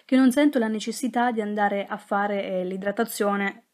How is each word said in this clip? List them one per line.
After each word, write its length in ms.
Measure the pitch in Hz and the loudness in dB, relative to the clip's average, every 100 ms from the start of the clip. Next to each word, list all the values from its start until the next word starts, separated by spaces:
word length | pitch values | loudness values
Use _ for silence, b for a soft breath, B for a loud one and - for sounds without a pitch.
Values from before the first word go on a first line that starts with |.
| - | 0
che 100 | 262 | 4
non 160 | 262 | 6
sento 260 | 262 294 269 | 6 4 4
la 100 | 220 | 0
necessità 640 | 214 226 226 247 240 240 | -2 -6 -6 -4 0 0
di 100 | 220 | 0
andare 440 | 208 208 202 202 196 | -4 0 0 0 -4
a 120 | 202 | -8
fare, 460 | - 202 208 202 | -2 -2 0 -2
eh, 220 | 190 185 180 | -4 -4 -4
l'idratazione 1000 | 190 196 202 226 - 202 202 196 196 _ | -4 -4 -2 -4 -2 0 0 -2 -6 _